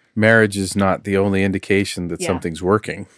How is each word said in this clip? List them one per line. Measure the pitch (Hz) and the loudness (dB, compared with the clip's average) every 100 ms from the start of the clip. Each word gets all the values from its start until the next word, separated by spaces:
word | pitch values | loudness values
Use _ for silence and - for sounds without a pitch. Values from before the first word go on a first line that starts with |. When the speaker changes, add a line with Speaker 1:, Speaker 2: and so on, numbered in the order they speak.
| _ | _
Speaker 1:
marriage | - 107 113 107 101 | 0 4 6 4 0
is | 95 101 | -4 0
not | 98 82 | 0 0
the | - 98 | -2 0
only | 101 98 | 0 0
indication | 98 95 - 98 101 - 87 | 0 -2 -2 -2 0 -6 -8
that | 85 | -6
Speaker 2:
Yeah. | 175 | -4
Speaker 1:
something's | 92 87 80 | -4 -4 -4
working. | 87 107 98 85 101 | 0 0 0 -12 -12